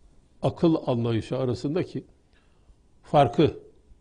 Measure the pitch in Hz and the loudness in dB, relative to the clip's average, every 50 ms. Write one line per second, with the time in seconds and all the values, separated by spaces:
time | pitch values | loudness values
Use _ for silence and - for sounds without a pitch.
0 | - - _ - _ _ _ - - 135 - - 180 165 160 - - 139 123 117 | -20 -20 _ -20 _ _ _ -4 -4 -4 -2 2 2 2 2 2 0 -2 -2 -2
1 | 117 117 113 107 - - - 131 135 127 131 - - 143 151 123 - - - 131 | 0 0 -2 -2 -4 -4 -6 -4 -2 -4 -4 -4 -4 -4 -4 -4 -6 -6 -10 -12
2 | - - - _ _ _ _ _ _ _ _ _ _ _ - _ _ _ _ _ | -12 -12 -20 _ _ _ _ _ _ _ _ _ _ _ -20 _ _ _ _ _
3 | _ - - 147 139 - - - 151 95 - - - - - - _ _ - _ | _ 2 4 4 4 4 4 2 2 2 2 -4 -20 -20 -20 -20 _ _ -20 _